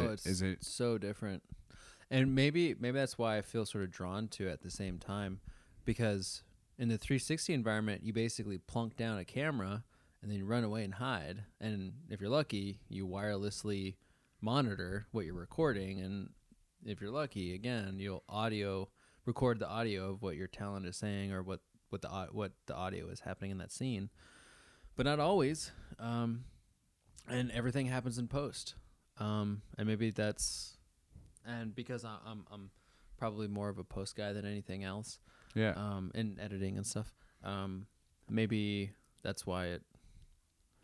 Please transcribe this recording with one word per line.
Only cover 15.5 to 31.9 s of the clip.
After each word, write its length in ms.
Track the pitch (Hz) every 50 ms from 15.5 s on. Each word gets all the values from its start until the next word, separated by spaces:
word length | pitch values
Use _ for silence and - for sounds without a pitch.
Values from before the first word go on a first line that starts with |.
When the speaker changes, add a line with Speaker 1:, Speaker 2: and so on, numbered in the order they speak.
| - - 160 143 113 98 95 95 95 92
Speaker 2:
And 300 | 92 95 101 98 95 - - - _ _ - _ _ _ _ _ -
if 160 | 107 101 -
you're 100 | 101 104
lucky, 420 | 123 147 151 131 - 104 90 87 90
again, 400 | 95 110 123 123 113 101 95 95
you'll 260 | 98 98 101 92 - - -
audio, 600 | 101 107 110 113 110 104 101 98 95 95 95 - _ _ - - - - -
record 340 | 127 117 - 135 123 117 104
the 80 | 104
audio 420 | 80 101 113 117 113 101 92 95 98
of 100 | 95 98
what 140 | 107 92 78
your 120 | 76 95
talent 380 | 90 - - 101 101 101 98 95
is 100 | 87 87
saying 340 | - 110 104 101 98 98 98
or 100 | 95 92
what, 200 | 90 92 95 - _ _ _ - _ -
what 120 | - -
the 80 | - -
au-, 200 | 92 95 92 -
what 200 | - 107 104 92 - _ -
the 80 | - -
audio 320 | - 92 95 95 - - -
is 120 | - -
happening 300 | - - 92 - 98 98
in 60 | 98 92
that 120 | 85 -
scene. 380 | - - 123 131 117 98 98 104 _ - - - - - - - - - - - - - - - -
But 100 | - 127
not 120 | 143 151 151
always. 520 | 147 170 208 185 135 139 160 156 - - - - - - -
Um, 460 | - 113 117 117 117 117 117 117 120 123 - - - _ _ _ _ _ _ _ _ _ _ - - -
and 220 | - 127 123 123 120
everything 340 | 107 120 117 127 120 143 131
happens 300 | 123 127 127 120 123 113 123
in 80 | 120
post. 480 | 113 - 143 147 113 - - - - - - - - - _ _ _ _
Um, 440 | - 107 107 107 107 104 104 104 107 - - -
and 100 | - 107
maybe 220 | 107 110 104 113 113
that's, 640 | - - 107 107 107 - - - - - - - - - - _ _ _ _ _ - - - - - - -
and 280 | 117 120 117 113 110 101
because 300 | 127 117 -